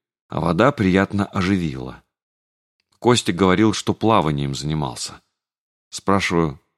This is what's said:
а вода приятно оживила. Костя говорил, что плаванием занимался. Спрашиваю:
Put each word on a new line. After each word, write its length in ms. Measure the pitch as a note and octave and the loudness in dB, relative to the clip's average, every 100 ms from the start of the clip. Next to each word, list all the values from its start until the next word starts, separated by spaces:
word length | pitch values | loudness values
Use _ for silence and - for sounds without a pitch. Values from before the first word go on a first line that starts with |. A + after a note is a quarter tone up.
| _ _ _ | _ _ _
а 120 | D#2+ | -4
вода 300 | E2 F2 B2+ | -2 2 2
приятно 540 | - F#2+ F#2 G2 G2+ G2 | 2 2 2 0 -2 -6
оживила. 760 | G2+ F2+ G2 E2 C2 B1+ - _ _ _ _ _ _ _ _ _ _ | -4 -2 -2 -4 -8 -12 -16 _ _ _ _ _ _ _ _ _ _
Костя 340 | A2+ A#2+ - | 2 2 2
говорил, 420 | F2 F#2+ F#2 A2 | 2 2 4 2
что 200 | G2+ - | 2 -4
плаванием 640 | F#2 G#2+ G#2+ D#2 C#2+ C#2 C2+ | -2 2 2 2 -2 -4 -6
занимался. 680 | C#2+ D#2 C2+ A#1 - - _ _ _ _ _ _ _ | -6 -4 -6 -8 -14 -16 _ _ _ _ _ _ _
Спрашиваю: 680 | - - G2 - E2+ D#2+ C#2 _ | -8 -2 -2 0 0 -2 -4 _